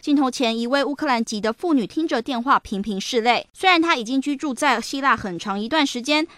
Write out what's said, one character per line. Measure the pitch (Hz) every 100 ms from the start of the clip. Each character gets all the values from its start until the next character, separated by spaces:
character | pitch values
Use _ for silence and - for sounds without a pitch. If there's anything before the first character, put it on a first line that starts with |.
镜 | - 294
头 | 262
前 | - 240 226
一 | 233
位 | 277
乌 | 269
克 | 285 302
兰 | 240
籍 | 226 214
的 | 214
妇 | 226 349
女 | 285 190
听 | - 320
着 | 269
电 | 233 247
话 | 240 226
频 | - 196
频 | 202 190
拭 | - 247
泪。 | 226 226 -
虽 | - 381
然 | 349
她 | 330 311
已 |
经 | 214 269
居 | 277
住 | 277 320
在 | 240 294 226
希 | 226 277
腊 | 277
很 | 220 208 170
长 | - 196
一 | 226
段 | - 285
时 | 247
间， | 233 302 320